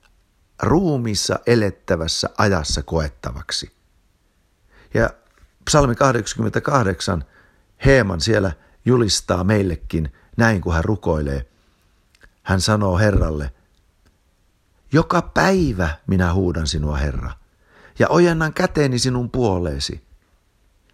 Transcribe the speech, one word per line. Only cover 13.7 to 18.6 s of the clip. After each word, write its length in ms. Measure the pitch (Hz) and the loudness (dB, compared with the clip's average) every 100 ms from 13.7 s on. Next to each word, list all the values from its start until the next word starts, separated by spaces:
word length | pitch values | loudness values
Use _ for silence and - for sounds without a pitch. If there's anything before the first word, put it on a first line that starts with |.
| _ _ _ _ _ _ _ _ _ _ _ _ | _ _ _ _ _ _ _ _ _ _ _ _
"Joka 300 | 151 165 175 | 0 2 0
päivä 760 | - - 170 190 151 92 85 78 - | 0 0 2 2 0 0 -2 -4 -2
minä 260 | 95 90 | 2 2
huudan 340 | 90 90 82 78 | 2 0 -2 -4
sinua, 300 | 78 73 73 | -4 -2 -2
Herra, 340 | 71 62 62 - _ _ _ _ - - | -4 -4 -8 -12 _ _ _ _ -16 -2
ja 100 | - | 2
ojennan 440 | 160 175 165 156 | 4 4 2 -2
käteeni 460 | - | -2